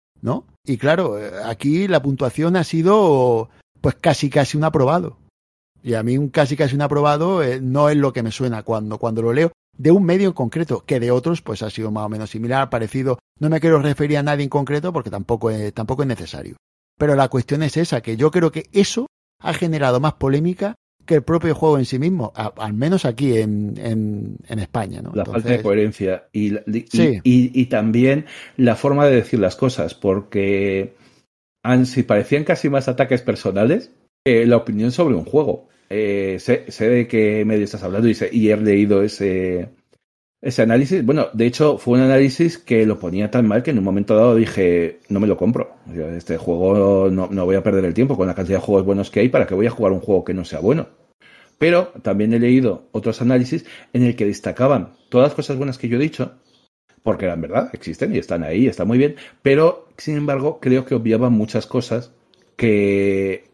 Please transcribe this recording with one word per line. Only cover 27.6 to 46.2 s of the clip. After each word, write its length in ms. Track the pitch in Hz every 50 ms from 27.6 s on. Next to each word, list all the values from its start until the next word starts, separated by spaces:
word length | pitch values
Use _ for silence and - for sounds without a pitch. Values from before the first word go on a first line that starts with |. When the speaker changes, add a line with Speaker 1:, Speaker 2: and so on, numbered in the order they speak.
Speaker 2:
y 60 | 127
también 600 | 123 - 113 107 110 110 117 123 131 139 147 151 - - - - - -
la 180 | - 131 120 110
forma 320 | - - 143 139 143 143
de 80 | 143 135
decir 240 | 123 110 - - 117
las 160 | 101 92 -
cosas, 400 | - - 127 - - 80 - -
porque 1000 | - - 101 95 101 101 - - 104 98 98 101 98 98 101 95 98 98 - - _ _ _ _ _ _ _ _ _ _ _ _ _ _
han, 240 | 117 127 127 127
si 160 | 123 - 135 117
parecían 400 | - 110 104 123 - 139 143 156
casi 260 | - 175 139 - 156
más 200 | 139 135 127 -
ataques 340 | 123 - 139 120 131 123 -
personales 680 | - 110 104 - 110 95 98 107 120 160 226 - - _ _ _ _ _ _ _
que 180 | 135 123 113 117
la 120 | 120 120
opinión 340 | 117 113 - 110 104 110 120
sobre 240 | 127 - 175 156 120
un 100 | 87 87
juego. 440 | - - 147 151 123 - - - _ _ _ _ _
Eh, 460 | 98 104 107 101 101 101 98 95 95 92
sé, 320 | - - 127 - - -
sé 160 | 101 - 110 113
de 180 | 123 123 120 120
qué 380 | - 113 107 107 107 107 107
medio 180 | 107 110 104 104
estás 180 | 98 - 104 90
hablando 260 | 92 92 101 113 117
y 40 | 107
sé, 140 | - 110 92
y 200 | - 117 107 107
he 60 | 107 104
leído 440 | 110 107 101 101 104 101 104 98 101
ese, 680 | 107 - - 98 101 92 92 92 92 90 90 87 - - _ _ _ _ _ _ _ _ _ _ _ _ _ -
ese 180 | 139 123 -
análisis. 420 | 117 113 113 123 143 135 185 190 131
Bueno, 260 | 110 147 156 117 - -
de 140 | 110 113
hecho, 320 | 120 123 - 156 151 135 -
fue 160 | - 127 120
un 100 | 123 131
análisis 540 | 131 135 131 139 139 131 - 170 170 165 -
que 260 | - - 123 113 110
lo 140 | 107 104 -
ponía 320 | - 87 85 95 104 104
tan 180 | - 123 120 107
mal 140 | 101 117 127
que 80 | -
en 80 | 151 113
un 60 | 95
momento 300 | 98 95 101 101 - 113
dado 200 | 107 113 123 120
dije, 640 | 113 113 104 - - 95 90 87 87 85 82 - - _ _
"No 100 | 101 98
me 80 | 104
lo 120 | 107 92 -
compro. 380 | 90 101 123 - - - - _ _ -
O 40 | 85
sea, 200 | 85 78 80 85
este 220 | 85